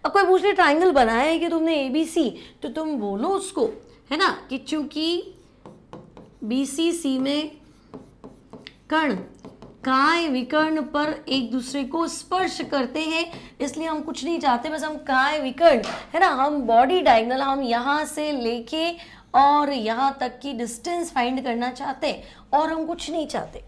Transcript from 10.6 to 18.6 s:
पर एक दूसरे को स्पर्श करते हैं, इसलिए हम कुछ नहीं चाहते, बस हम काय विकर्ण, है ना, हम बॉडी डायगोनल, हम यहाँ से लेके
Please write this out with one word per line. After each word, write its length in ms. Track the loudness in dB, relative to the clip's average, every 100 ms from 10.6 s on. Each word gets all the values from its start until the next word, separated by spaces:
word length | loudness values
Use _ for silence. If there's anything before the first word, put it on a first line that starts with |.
| 2 0
पर 280 | -2 -2 -2 -4 -2
एक 220 | -2 0
दूसरे 300 | -4 -4 -6
को 220 | -4 -2 -2
स्पर्श 520 | -6 -4 -2 -2 -4 -4
करते 300 | -2 -2 -2
हैं, 240 | -2 -2 -4 -8 -18 -6
इसलिए 260 | -6 -4 -4
हम 140 | -4
कुछ 220 | -6 -6
नहीं 140 | -4 0
चाहते, 300 | 2 0 -2
बस 140 | -6
हम 120 | -6 -8
काय 420 | 0 2 2 0
विकर्ण, 420 | -4 4 6 6 0 -10 -6
है 80 | 2
ना, 80 | 2
हम 260 | 4 0 0
बॉडी 380 | 4 6 6 4
डायगोनल, 400 | 6 4 4 0
हम 200 | 0 0
यहाँ 420 | 0 0 0 -2 -2
से 240 | -4 -4
लेके 580 | -2 -2 -4